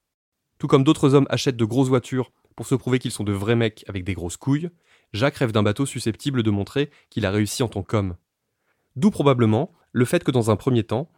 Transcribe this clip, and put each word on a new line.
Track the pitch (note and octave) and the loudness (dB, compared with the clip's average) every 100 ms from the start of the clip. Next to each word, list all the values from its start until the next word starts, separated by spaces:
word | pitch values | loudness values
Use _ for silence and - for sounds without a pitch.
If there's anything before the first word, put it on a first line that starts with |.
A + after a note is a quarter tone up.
| _ _ _ _ _ _ | _ _ _ _ _ _
Tout | C#3+ | 2
comme | C#3+ | 4
d'autres | C3+ D#3 D3 | 4 4 4
hommes | C#3 C3 | 4 4
achètent | B2 - A#2+ | 0 -2 -2
de | A2+ | -2
grosses | A#2+ C3 | 0 2
voitures | B2+ - C3 B2 _ _ - | 0 -2 -4 -6 _ _ -16
pour | A#2+ | -4
se | B2+ | -4
prouver | - B2+ | 0 -2
qu'ils | B2+ | -2
sont | - | -6
de | G#2 | -4
vrais | G2 G2+ A#2 | -2 0 0
mecs | A2+ - - | 0 -4 -10
avec | G2 | -8
des | F2+ | -6
grosses | F2 E2+ - | -6 -8 -6
couilles, | - D3 E3+ - _ _ _ | -2 -2 -4 -12 _ _ _
Jacques | G2+ C3+ - | -4 -2 0
rêve | B2+ | -2
d'un | A2 | 2
bateau | G#2 G#2 C#3 | 0 0 -4
susceptible | B2 A#2 G#2 D3 C3 | -4 -6 -4 -4 -2
de | A2 | 0
montrer | G2+ G2 C3+ C#3+ _ _ | -2 -2 -4 -4 _ _
qu'il | - G2+ | -6 -2
a | |
réussi | G#2 G#2 - | 0 -2 -2
en | A#2+ | -4
tant | G2+ | -4
qu'homme. | F#2 A2 F#2+ F2 _ _ _ _ _ _ _ B2+ | -4 -2 -2 -6 _ _ _ _ _ _ _ -2
D'où | G3 | 0
probablement | - C#3+ B2 A2+ A2 E3+ _ _ | 2 2 4 4 4 0 _ _
le | A#2+ B2 | -2 0
fait | F3 | 0
que | E3 | 0
dans | B2+ A2 | 0 2
un | G#2 | 0
premier | - A#2+ | 2 0
temps, | G#2+ A2 D#3+ | 0 -4 -6